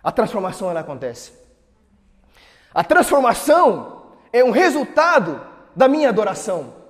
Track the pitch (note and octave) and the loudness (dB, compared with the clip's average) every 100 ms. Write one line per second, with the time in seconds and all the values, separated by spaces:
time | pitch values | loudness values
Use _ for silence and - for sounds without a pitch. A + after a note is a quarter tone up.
0 | - - A3 G#3+ F#3 - F#3 E3 D#3 C3 | -4 -2 -2 -4 -8 -8 -8 -8 -10 -10
1 | B2+ A#2 - _ _ _ _ _ _ _ | -12 -12 -20 _ _ _ _ _ _ _
2 | _ _ _ _ _ _ _ - F3 E4 | _ _ _ _ _ _ _ -6 2 2
3 | C4+ C#4+ B3+ G3+ - D#4+ D#4 E3 - - | 2 2 2 0 2 4 4 0 -10 -20
4 | - _ _ A#3+ B3+ A3 F#4 D4 B3 - | -20 _ _ 2 2 4 2 0 -2 0
5 | E4 D#4 E3+ C3+ - - _ E3 C4 D4+ | 2 2 0 -8 -14 -20 _ 2 2 4
6 | C#4+ G3 G3+ F#3 - F3+ B2+ - | 0 0 -2 -4 -6 -8 -8 -20